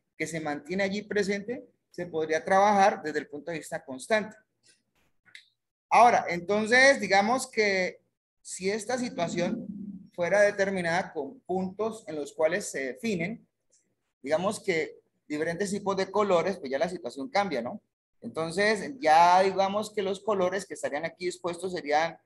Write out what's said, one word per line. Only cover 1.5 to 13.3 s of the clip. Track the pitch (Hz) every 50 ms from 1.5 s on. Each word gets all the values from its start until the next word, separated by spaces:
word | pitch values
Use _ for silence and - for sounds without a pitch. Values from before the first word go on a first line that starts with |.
| 247 294 - - _ _ _ _
se | _ - 175
podría | 170 143 160 160 160 156 160 -
trabajar | - 190 190 202 214 208 196 196 190 - - 151
desde | 151 147 147
el | 135 -
punto | - 147 147 170 170
de | 151
vista | - - 170 156 -
constante. | - 131 131 - - 220 214 202 - - - _ _ _ _ _ _ _ _ _ _ _ _ _ _ _ _ _ _ _ - - _ _ _ _ _ _ _ _ _
Ahora, | 165 196 233 240 214 - - -
entonces, | 170 175 170 170 208 214 220 208 240 254 262 277 277 214
digamos | 208 180 196 196 202 214 247 262 254 -
que | - 226 214 202 190 190 185 175 - - _ _ _ _ _ _ _ _ _
si | - - - 180 190
esta | 208 220 202 - 247 247
situación | 247 240 175 170 170 165 - 170 170 226 - - - - - - - - - - - - _
fuera | - 175 170 185 208
determinada | 208 202 202 202 196 196 196 185 175 165 165 180 190 175 -
con | 160 139 135 123 -
puntos | _ - 180 185 185 185 185 - 214 226 214 - - -
en | 156
los | 151 143 139 -
cuales | - 160 160 175 180 - -
se | - 151 135 131 120
definen, | - - 233 202 170 165 190